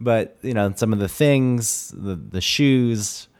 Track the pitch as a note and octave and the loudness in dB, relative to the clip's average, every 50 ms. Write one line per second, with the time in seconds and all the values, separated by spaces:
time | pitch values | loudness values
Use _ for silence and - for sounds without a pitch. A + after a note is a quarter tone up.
0 | A#2 A#2+ A2+ A2+ A2+ - - _ - B2+ A#2+ G#2+ G2+ G2 F#2+ - A#2+ A2 A2 G#2 | 0 2 2 2 0 -2 -6 _ -8 -4 -2 0 0 0 0 0 0 0 0 0
1 | G2+ F2+ - - D3+ D3 C#3 C3+ C3 B2+ B2 A#2+ A2+ - - - - - - - | 0 -2 0 2 2 4 4 4 2 2 2 0 0 -2 -4 -6 -8 -12 -14 -10
2 | F#2+ G2+ F#2+ D#2+ - G#2 - F#2 - - - - D3 C#3 C3 B2+ B2 A#2+ A#2 G#2+ | -8 -8 -8 -8 -10 -8 -6 -4 -2 -2 0 2 4 4 4 4 4 2 0 -2
3 | G#2 - - - - - _ _ | -4 -6 -8 -10 -14 -18 _ _